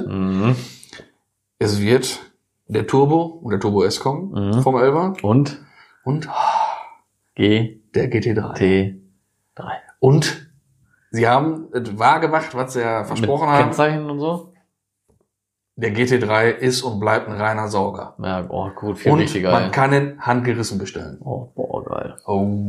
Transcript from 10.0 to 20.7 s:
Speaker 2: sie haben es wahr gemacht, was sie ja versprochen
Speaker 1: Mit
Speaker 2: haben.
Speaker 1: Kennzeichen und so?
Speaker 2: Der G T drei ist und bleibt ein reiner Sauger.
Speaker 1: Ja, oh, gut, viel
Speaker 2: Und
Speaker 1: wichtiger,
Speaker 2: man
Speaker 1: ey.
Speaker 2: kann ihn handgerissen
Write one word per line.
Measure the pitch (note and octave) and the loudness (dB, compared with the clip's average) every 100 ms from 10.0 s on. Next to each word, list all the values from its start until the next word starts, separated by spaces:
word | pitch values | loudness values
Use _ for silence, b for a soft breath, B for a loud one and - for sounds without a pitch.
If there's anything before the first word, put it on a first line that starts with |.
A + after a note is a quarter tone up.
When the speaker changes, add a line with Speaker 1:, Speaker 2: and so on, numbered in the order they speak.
| C3 D#3 - - - _ _ _ _ _ _ | 4 4 2 -4 -14 _ _ _ _ _ _
Speaker 2:
sie | A2+ A2+ | 0 2
haben | C3+ D#3+ D#3+ - | 4 2 -4 -6
es | A#2+ A2 G2+ | -6 -6 0
wahr | A#2+ D#3+ | 2 2
gemacht, | D#3+ D#3 D#3 B2 | 2 0 -2 -6
was | B2+ | -4
sie | B2+ | -2
ja | A#2 A2+ | -2 -2
versprochen | G2+ A2 A2 C#3+ D3+ | -4 -2 0 0 2
Speaker 1:
Mit | C#3+ | 4
Speaker 2:
haben. | D3 | 2
Speaker 1:
Kennzeichen | - D3+ D3+ D3+ | 2 0 0 -4
und | C#3+ | -4
so? | D#3 E3+ - _ _ _ _ _ _ _ _ _ _ _ _ - | -4 -4 -8 _ _ _ _ _ _ _ _ _ _ _ _ -6
Speaker 2:
Der | A2+ | -4
G | G#2+ B2 | 0 2
T | B2 | 2
drei | G#2+ A2 A#2 | 2 4 2
ist | A2 B2+ B2+ | 2 0 -2
und | B2+ G#2 | -4 -2
bleibt | G#2+ A2 A2 | 0 0 -2
ein | G#2 | -4
reiner | G#2+ A2 G#2+ | -2 -2 -2
Sauger. | G#2 G2+ F#2+ F#2+ - | -2 -2 -4 -12 -8
Speaker 1:
Ja, | G2+ F#2 F2+ | -4 -4 -4
oh, | F#2 F#2+ - | -6 -6 -6
gut, | G#2 F#2+ | -8 -2
viel | - | 4
Speaker 2:
Und | D3 | 4
Speaker 1:
wichtiger, | - G2 F2+ | 4 0 2
Speaker 2:
man | F2+ F#2 | 2 2
Speaker 1:
ey. | |
Speaker 2:
kann | C#3 C3+ | 2 4
ihn | C#3+ C#3+ - | 4 2 -2
handgerissen | - B2 B2 A2+ A2 | -2 0 0 -2 -2